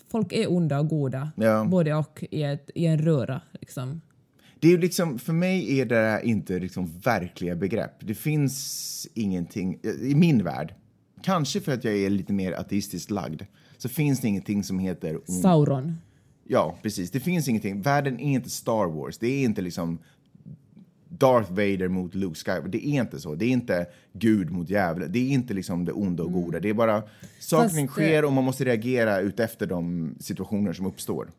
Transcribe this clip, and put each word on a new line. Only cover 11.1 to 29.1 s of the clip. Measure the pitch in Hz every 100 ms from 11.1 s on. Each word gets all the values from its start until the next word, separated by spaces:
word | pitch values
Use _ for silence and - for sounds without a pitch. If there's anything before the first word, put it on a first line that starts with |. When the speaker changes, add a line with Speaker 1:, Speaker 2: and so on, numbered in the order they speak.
| -
Speaker 2:
kanske | 190 180 135 202
för | 156
att | 123
jag | 110 101
är | 98
lite | 98 87
mer | 101 92
ateistiskt | - - 101 - 90 -
lagd, | 98 71 - 101 _ _ -
så | 123
finns | - 147 131
det | 113
ingenting | 98 - 101
som | 95 95
heter... | 95 87 - 82
Ond. | - -
Speaker 1:
Sauron. | 190 160 143 135 156 165 - _ _ _
Speaker 2:
Ja, | - 120 82 87
precis. | 107 98 87
Det | 135
finns | 175 175 131
ingenting. | 107 101 98
Världen | 143 143 135 123
är | 143
inte | 131 -
Star | - - 113 90
Wars. | 78 67 -
Det | 117
är | 139
inte | 123 101
liksom | 90 90 85 82 - _ _ - - - _ - - _ -
Darth | - 131 123 90
Vader | 92 101 95 92
mot | 92 87
Luke | 95 95
Skywalker. | 78 - 90 90
Det | 110 147
är | 143
inte | 104 -
så. | 80
Det | 78
är | 117
inte | 127 120 87 87 - _
Gud | 92 113 107 80
mot | 90 82
djävulen. | 101 87 85 78
Det | 117
är | 127
inte | 139 120
liksom | 98 90 87
det | 85
onda | 98 98 82
och | 85
Speaker 1:
Mm. | 90
Speaker 2:
goda. | 85 82
Det | 101
är |
bara | 107 113 107 110 - - -
saker | - 185
Speaker 1:
Fast, | 226 156
Speaker 2:
som | 135
sker | - 156 156
Speaker 1:
eh, | 147
Speaker 2:
och |
man | 135
måste | 131 131
reagera | 127 113 120 127 110